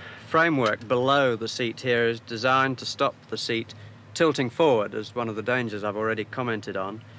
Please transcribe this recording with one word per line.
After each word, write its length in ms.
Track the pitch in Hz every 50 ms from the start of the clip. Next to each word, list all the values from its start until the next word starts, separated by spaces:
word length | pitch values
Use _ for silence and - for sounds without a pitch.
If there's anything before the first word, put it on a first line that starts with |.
| - - - - -
framework 600 | - - 165 165 170 160 139 123 107 104 - 110 107
below 480 | 131 123 123 131 139 143 139 127 117
the 100 | 107 113
seat 340 | 110 - - 127 117 110 -
here 280 | - 131 120 117 117 117
is 100 | 117 113
designed 600 | - - 117 113 110 131 131 131 131 135 131 117
to 80 | -
stop 280 | - - - 143 131 - - - -
the 100 | - 107
seat 360 | - - 120 113 117 - - - - - - - - - -
tilting 360 | - 170 160 143 - 135 120
forward, 440 | - - 170 156 131 113 104 104 104
as 200 | 110 107 - -
one 140 | 120 120 113
of 80 | 107
the 60 | 104 107
dangers 420 | 110 123 127 123 113 104 104 98
I've 120 | 104 98
already 280 | 104 107 110 110 110 107
commented 520 | 104 - - 127 120 113 107 101 - 98
on. 260 | 98 95 98 104 113 - - -